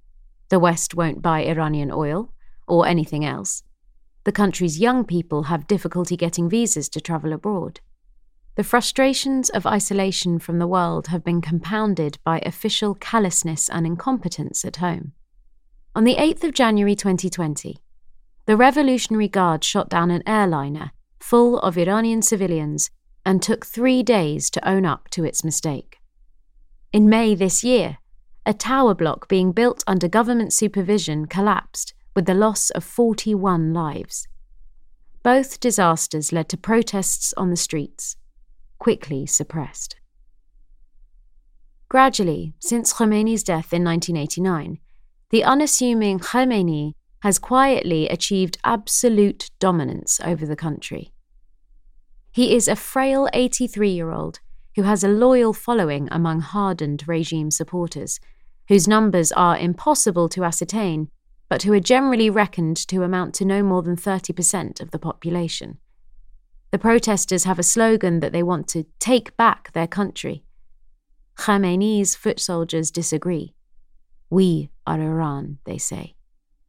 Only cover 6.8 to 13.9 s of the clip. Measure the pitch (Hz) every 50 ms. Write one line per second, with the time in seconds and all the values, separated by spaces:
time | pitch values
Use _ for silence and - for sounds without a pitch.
6.8 | 139 - - 156 - - 165 151 151 160 156 156 - 208 208 180 - - - -
7.8 | - _ - _ _ _ - _ _ _ _ _ _ - - - 208 - - 240
8.8 | - - - - 269 269 262 - - 269 269 262 247 - - 208 - - 220 202
9.8 | - - 196 196 190 196 185 - - 175 170 165 - - 170 170 175 175 190 180
10.8 | 175 170 165 165 - 156 180 170 - 180 170 175 165 156 170 165 - 165 220 214
11.8 | 214 208 185 170 156 147 147 - - 165 165 156 - - - - - 214 - -
12.8 | 214 208 190 - - - 233 226 202 180 - - - 165 160 - - - - 170
13.8 | 165 160